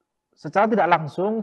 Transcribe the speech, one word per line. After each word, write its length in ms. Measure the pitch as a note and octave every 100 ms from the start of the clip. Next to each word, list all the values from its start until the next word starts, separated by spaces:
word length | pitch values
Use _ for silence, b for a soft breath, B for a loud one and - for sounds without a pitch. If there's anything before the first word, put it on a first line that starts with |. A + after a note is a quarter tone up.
| _ _ _ _
secara 320 | D3+ F#3+ G#3+
tidak 160 | G#3+
langsung, 560 | E3+ E3+ D3+ - G3 A3